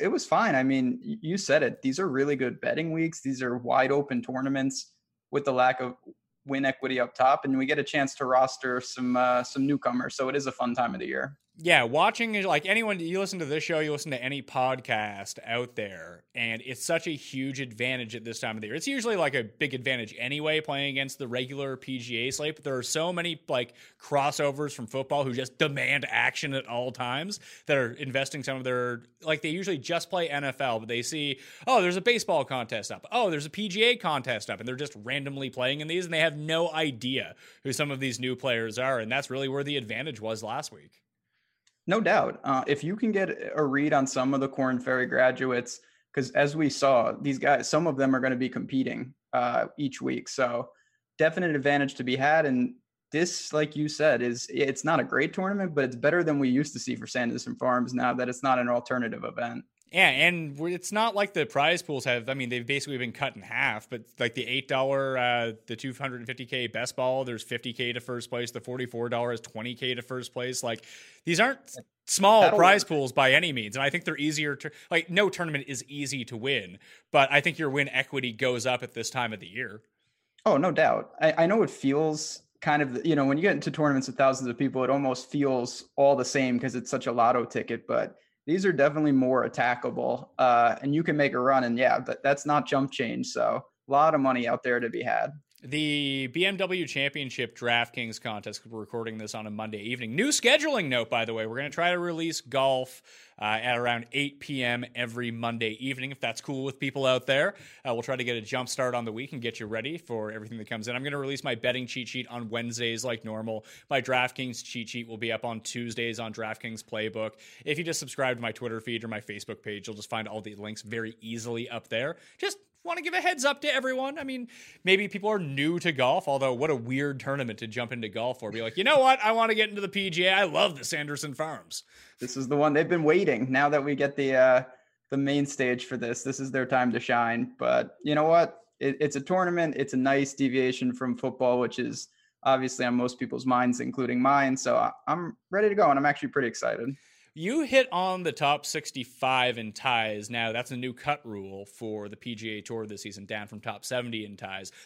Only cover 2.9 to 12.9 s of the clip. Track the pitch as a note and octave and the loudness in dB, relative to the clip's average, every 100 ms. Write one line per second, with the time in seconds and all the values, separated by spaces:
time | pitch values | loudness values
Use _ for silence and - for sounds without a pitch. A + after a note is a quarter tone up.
2.9 | D#3+ E3 - C3+ B2+ B2+ B2 A#2+ B2+ C3+ | -2 -2 -4 -6 -4 -2 -2 2 2 4
3.9 | C#3+ C#3+ B2 A#2 B2+ C3+ C#3 C3+ C3+ - | 2 0 -4 -4 -4 -2 0 0 -4 -10
4.9 | _ _ _ _ C#3+ C#3 B2+ B2+ C3 B2+ | _ _ _ _ -2 0 4 4 2 -4
5.9 | B2 - - _ _ C#3 C3+ C3+ C3+ B2+ | -8 -18 -20 _ _ -6 0 0 0 -2
6.9 | B2+ A#2+ - C3 C#3+ C#3 C3 C3+ D3 C#3 | 0 0 4 4 4 2 0 2 0 0
7.9 | D3+ C3+ - B2+ C3 C3+ - C3 B2+ B2+ | 0 0 -2 2 4 4 0 -4 -4 -4
8.9 | - B2+ B2 B2+ B2 B2 C#3 C3+ C#3+ B2+ | -4 0 2 4 2 0 0 0 2 0
9.9 | B2 B2+ - C3 C#3 C3 - B2 A#2+ A#2+ | -2 -4 -2 -2 -2 -4 -2 -2 0 -2
10.9 | B2 B2 C3 C#3 - _ - E3 D#3 A#2 | -2 -4 -4 -6 -10 _ -4 4 4 4
11.9 | C#3+ G3+ A3+ A#3 G#3+ F#3+ D3+ F#3 G#3+ A3 | 4 2 2 -2 -2 0 0 2 0 0